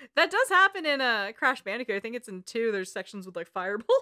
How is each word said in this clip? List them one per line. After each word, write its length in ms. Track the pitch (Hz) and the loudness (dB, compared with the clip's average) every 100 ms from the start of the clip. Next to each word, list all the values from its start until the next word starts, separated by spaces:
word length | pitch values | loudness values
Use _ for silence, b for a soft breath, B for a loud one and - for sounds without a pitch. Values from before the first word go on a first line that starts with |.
| 262 | -4
That 160 | - 339 | 0 2
does 180 | 403 523 | 2 4
happen 360 | 370 - 392 311 | 6 6 4 -2
in, 140 | 277 | 0
uh, 320 | 254 220 202 226 | 0 0 -4 0
Crash 260 | 277 - | 0 0
Bandicoot. 340 | 202 220 247 202 | -4 -6 -4 -4
I 40 | |
think 140 | 226 | -6
it's 140 | 240 233 | -10 -10
in 140 | 185 | -14
two. 280 | 180 226 226 | -8 -4 -2
There's 180 | 202 185 | -2 -4
sections 340 | - - 208 185 | -8 -10 -12 -12
with, 80 | 175 | -12
like, 120 | 170 | -10
fireballs. 400 | 190 180 214 - 523 | -6 -4 -4 2 0